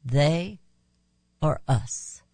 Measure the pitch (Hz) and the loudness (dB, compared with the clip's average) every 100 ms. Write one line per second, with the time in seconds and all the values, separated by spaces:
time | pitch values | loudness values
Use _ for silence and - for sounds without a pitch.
0 | 135 139 147 165 185 208 _ _ _ _ | 0 2 4 2 -4 -12 _ _ _ _
1 | _ _ _ _ 156 - - 120 - - | _ _ _ _ -2 0 0 0 0 -10
2 | - - _ | -12 -20 _